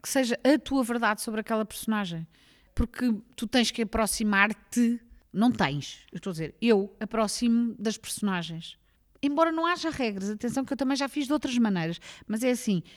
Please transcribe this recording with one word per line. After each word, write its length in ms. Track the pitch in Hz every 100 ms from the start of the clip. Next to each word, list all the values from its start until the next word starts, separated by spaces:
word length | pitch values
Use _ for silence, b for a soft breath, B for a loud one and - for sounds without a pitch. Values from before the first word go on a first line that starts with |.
que 80 | -
seja 300 | 277 247 233
a 140 | 254 302
tua 260 | - 269
verdade 360 | 233 240 226 214
sobre 180 | - 220
aquela 240 | 220 220
personagem. 640 | 214 - - 214 190 165 165 _ _ _ _
Porque 380 | - 233 - 247 208 -
tu 100 | - 220
tens 240 | 262 226
que 100 | -
aproximar-te, 1160 | 220 226 214 - 214 196 208 214 - 240 233 233 - - _
não 200 | 175 240
tens, 540 | - 156 143 - - -
eu 60 | 180
estou 140 | 196
a 20 |
dizer, 220 | 160 160 -
eu 340 | 233 208 202 -
aproximo 760 | 214 226 208 - 240 233 233 202
das 200 | 214 208
personagens. 800 | - - 208 185 165 165 - - _ _ _ _
Embora 280 | 285 285 330
não 140 | 330 330
haja 240 | 349 330
regras, 400 | 277 240 196 196
atenção 340 | 214 240 240
que 80 | 262
eu 40 | 254
também 200 | 262 269
já 120 | 277
fiz 180 | 302 262
de 60 |
outras 240 | 302 285 247
maneiras, 420 | 220 185 165 170 B B -
mas 160 | 214
é 80 | 254
assim: 320 | 247 - 185 b